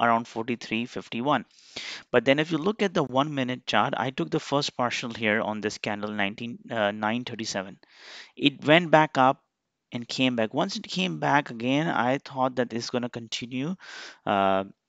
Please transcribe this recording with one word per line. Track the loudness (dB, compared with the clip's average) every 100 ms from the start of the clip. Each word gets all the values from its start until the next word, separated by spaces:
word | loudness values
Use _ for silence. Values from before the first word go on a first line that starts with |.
around | 2 2 0
forty-three | -6 -4 -6 -4 -4 -4
fifty-one. | -8 -8 -4 0 -2 -2 _ -18 -14 -12 -12 0
But | 2
then | 4 2
if | 2
you | 0
look | -2 -2
at | 0
the | 0
one | 0 0 0
minute | -2 -4 -4 0
chart, | 2 2 0
I | -4
took | -4 -2
the | -4
first | 0 0 0 -2
partial | -2 -2 -6
here | -2 0 2
on | 0 -2
this | -4 -4
candle, | -4 -4 -4
nineteen, | -2 -2 -4 -10 -10 -8
uh, | 0 0
nine | 0 -2 -2
thirty-seven. | -4 -8 -6 -6 -8 -14 _ -20 -20 -20 -20 -2
It | 0 2
went | 4 4 8
back | 6 6 6
up | 4 4 _ _ _ _ _
and | -10 -6
came | 0 2 2
back. | 0
Once | 0 -2 -4
it |
came | -6 -4 -2 -2
back | 2 2 2
again, | -4 0 0 0
I | 0 2 0
thought | -4 -2 0 0
that | -2
it's | -4 -4
gonna | -4 -4
continue, | -8 -10 -8 -6 -6 -4 -6 -12 -16 -16 -8
uh, | 0 2 4 2 -2 -10